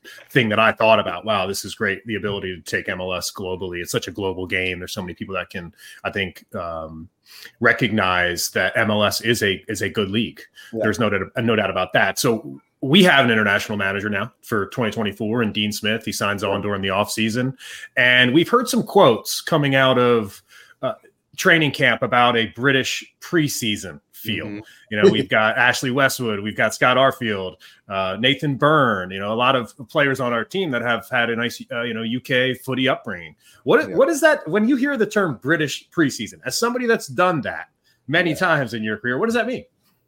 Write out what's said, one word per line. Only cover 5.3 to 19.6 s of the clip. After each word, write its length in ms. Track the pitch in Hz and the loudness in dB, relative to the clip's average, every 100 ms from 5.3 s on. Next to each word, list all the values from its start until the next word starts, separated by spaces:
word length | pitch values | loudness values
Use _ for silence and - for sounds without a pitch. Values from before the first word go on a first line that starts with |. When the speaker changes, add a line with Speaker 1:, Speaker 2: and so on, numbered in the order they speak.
Speaker 1:
that 140 | 92 90 | -8 -8
can, 260 | 95 85 - - - | -12 -14 -16 -20 -12
I 60 | 98 | -6
think, 340 | 101 92 - - | -4 -4 -8 -14
um, 540 | 104 85 82 80 80 82 _ _ - - _ | -10 -8 -8 -10 -14 -16 _ _ -20 -20 _
recognize 880 | 117 120 123 107 92 90 87 87 - | 0 2 0 2 2 2 0 -2 -4
that 260 | 110 92 120 | -2 0 0
M 140 | 107 | 0
L 120 | 107 | 2
S 200 | 101 - | 0 0
is 200 | 113 117 | 0 0
a, 220 | 104 92 - | 0 -2 -6
is 120 | 101 | -6
a 80 | 101 | -4
good 220 | - 98 | -4 -2
league. 320 | 107 95 - - - - | -2 -4 -8 -20 -20 -12
Speaker 2:
Yeah. 60 | 113 | -4
Speaker 1:
There's 180 | 107 104 | -2 0
no 80 | 107 | 0
doubt, 200 | 98 95 - | -2 -4 -2
no 180 | 117 107 | 0 0
doubt 140 | 98 | 0
about 240 | 92 92 | -2 0
that. 240 | 127 101 - | 2 0 0
So 420 | 131 110 71 69 _ _ | 0 0 -4 -16 _ _
we 220 | 135 180 | 4 6
have 220 | 180 139 | 8 6
an 60 | 120 | 4
international 480 | 110 104 101 - 104 | 4 2 2 0 -2
manager 320 | 98 101 104 | -2 -2 -2
now 200 | 98 104 - | -4 -6 -10
for 240 | - 110 95 | -6 -4 -4
twenty 260 | - 110 | -2 -2
twenty-four 480 | 117 107 98 107 120 | -2 -4 -4 -4 0
and 140 | 107 | 0
Dean 180 | 104 104 | 0 -2
Smith. 320 | 104 107 113 | -2 -2 -2
He 80 | 110 | -4
signs 320 | - 104 98 | -4 -2 -2
on 120 | 98 101 | -2 -2
Speaker 2:
Yeah. 60 | |
Speaker 1:
during 180 | 104 101 | -2 -4
the 60 | 95 | -2
offseason. 680 | 95 104 - 110 117 127 131 - - - - | 0 -2 -2 -2 0 -4 -6 -14 -16 -6 0
And 380 | 123 123 123 | 4 6 6
we've 160 | 139 170 | 4 4
heard 180 | 240 240 | 2 2
some 140 | 240 | -2
quotes 580 | - 202 156 110 - - | 2 6 6 4 -2 -8
coming 340 | - 160 | -2 0